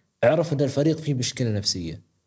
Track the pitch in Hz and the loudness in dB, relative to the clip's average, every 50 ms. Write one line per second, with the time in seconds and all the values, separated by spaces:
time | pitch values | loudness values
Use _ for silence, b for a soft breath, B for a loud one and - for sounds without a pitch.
0 | b b _ _ - 120 151 170 165 - 151 135 147 127 - 143 147 160 156 156 | b b _ _ 2 4 4 4 2 0 0 0 0 0 2 2 2 2 0 0
1 | - 147 139 123 123 - - - 123 113 104 101 101 - - 92 85 80 78 - | -2 -2 -2 -2 -2 -4 -4 -2 -2 -2 -2 -2 -2 -2 -4 -4 -6 -8 -10 -12
2 | - _ _ _ _ | -16 _ _ _ _